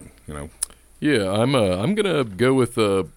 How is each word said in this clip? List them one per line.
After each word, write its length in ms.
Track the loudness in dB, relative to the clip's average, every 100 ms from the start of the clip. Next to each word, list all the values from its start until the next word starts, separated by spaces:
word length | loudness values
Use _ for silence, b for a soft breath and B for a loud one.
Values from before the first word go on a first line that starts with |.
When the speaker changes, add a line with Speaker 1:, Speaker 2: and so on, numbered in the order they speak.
| -12 -20 -14
Speaker 1:
you 60 |
know. 160 | -12 -14 -12 -12 B B -6
Speaker 2:
Yeah, 300 | -2 0 0
I'm, 220 | 0 2
uh, 220 | 2 2 0
I'm 100 | 0
gonna 300 | 0 0 -2
go 320 | -4 0 2 2
with 220 | 0 0
a, 260 | 2 2 -2